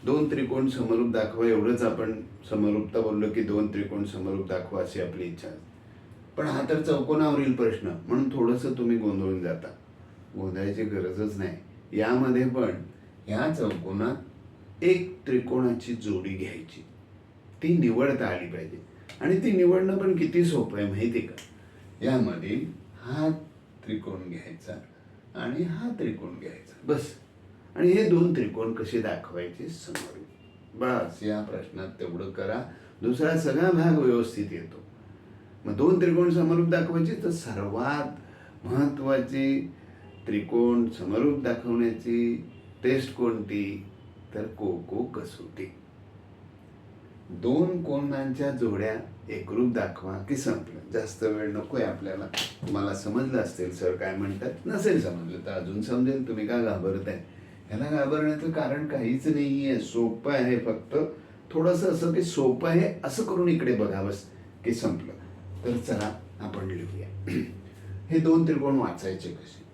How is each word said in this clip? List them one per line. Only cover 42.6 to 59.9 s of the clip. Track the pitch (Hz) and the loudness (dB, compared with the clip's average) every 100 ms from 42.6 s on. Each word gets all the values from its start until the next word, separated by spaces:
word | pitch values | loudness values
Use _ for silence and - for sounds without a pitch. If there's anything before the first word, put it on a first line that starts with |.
| - - | -20 -2
टेस्ट | 123 135 - | 0 2 -2
कोणती? | - 117 110 98 104 101 101 - - - - - | 0 0 0 -4 -4 -2 -6 -12 -18 -20 -20 -12
तर | 107 104 | -8 -8
को | - 98 | -4 -4
को | 85 82 101 | -4 -4 -4
कसोटी. | 123 - - - 87 87 95 - - - - - - - - - - - - - - - - 117 | -4 -6 -10 -14 -16 -12 -12 -12 -20 -20 -20 -20 -20 -20 -20 -20 -20 -20 -20 -20 -20 -20 -16 -4
दोन | 113 143 175 180 | 2 4 4 2
कोणांच्या | 156 143 143 139 135 131 139 | -2 -2 -2 -2 -4 -2 -2
जोड्या | 131 117 98 110 110 - - - | 0 0 0 -2 -4 -8 -16 -10
एकरूप | 107 - 110 123 | -10 -4 2 2
दाखवा | 110 98 - 95 98 98 | 2 -4 -6 -10 -8 -6
की | 135 | -2
संपलं. | - - - - - | -2 -4 -6 -14 -6
जास्त | - - - | -6 -6 -2
वेळ | 110 107 107 | -2 0 -2
नकोय | 104 - 131 | -4 -4 -2
आपल्याला. | 107 - 98 98 98 - - - - | -2 -4 -8 -8 -6 -6 -6 -8 -4
तुम्हाला | 101 101 | -2 -2
समजलं | 98 104 117 131 123 | -4 -2 -2 0 0
असेल | 90 - 90 | -2 -4 -6
सर | 87 92 87 | -2 -2 0
काय | 95 95 | -4 -4
म्हणतात, | 98 98 123 - - | -4 -4 -6 -6 -4
नसेल | 190 196 170 | 0 2 2
समजलं | - 85 85 90 - | 0 -6 -8 -8 -6
तर | |
अजून | 92 87 101 | -6 -4 -6
समजेल. | 127 123 131 135 120 | -2 2 2 2 -2
तुम्ही | 107 104 | -4 -2
का | 120 | 0
घाबरताय? | 110 95 95 95 104 87 - - - - - | 0 0 0 -2 -4 -8 -10 -18 -20 -20 -10
ह्याला | 107 147 | -4 0
घाबरण्याचं | 151 139 151 151 151 165 | 2 2 2 2 0 -2
कारण | 160 147 143 151 | -2 0 -2 -2
काहीच | 139 117 131 156 | 0 0 2 2
नाहीये, | 147 139 139 139 117 | 2 2 2 2 0
सोपं | - | 0